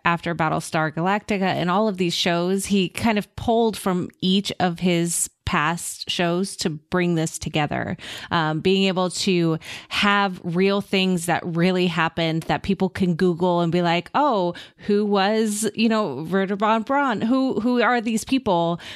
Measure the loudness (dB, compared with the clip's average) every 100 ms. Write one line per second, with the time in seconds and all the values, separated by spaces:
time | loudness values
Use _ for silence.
0 | 0 0 -2 -2 0 -2 -2 -2 -2 -2
1 | -2 -2 -2 -2 0 0 0 2 0 0
2 | -2 0 0 0 0 0 2 2 2 0
3 | 0 0 -2 -6 0 2 2 0 -2 -2
4 | -4 -2 2 2 0 -2 -2 0 0 2
5 | 0 -2 -6 _ -2 0 0 -2 -8 -12
6 | -8 -2 0 0 -2 -4 -6 -6 -4 -2
7 | 0 0 -2 -4 -4 -2 -2 -2 -4 -8
8 | -10 -14 -4 -2 0 0 2 2 2 2
9 | -2 -2 0 2 2 0 -6 -16 -8 -2
10 | 2 2 0 -2 -4 2 2 2 0 0
11 | 2 0 0 -2 -2 0 2 2 0 0
12 | -2 0 -2 -2 -2 -4 -2 -2 -2 0
13 | -2 2 2 2 2 2 2 2 2 0
14 | 0 0 2 2 -2 -4 -14 _ 0 0
15 | 2 2 2 2 0 -2 -4 0 0 2
16 | -2 -4 -2 -2 0 0 2 0 0 0
17 | 0 0 0 2 2 0 0 2 2 2
18 | 0 -4 0 -2 2 2 2 -2 -8